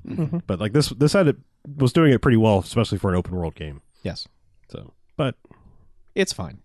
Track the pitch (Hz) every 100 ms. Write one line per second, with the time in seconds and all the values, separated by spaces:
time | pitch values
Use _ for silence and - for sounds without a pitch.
0 | - - 151 170 - 90 104 135 143 107
1 | 147 202 160 - _ _ 147 143 127 165
2 | 156 120 143 113 110 98 - 120 107 101
3 | 98 90 87 90 82 - 78 71 - _
4 | - 80 - _ _ _ _ - - _
5 | _ - 135 - _ - - - - -
6 | _ - 190 - 85 98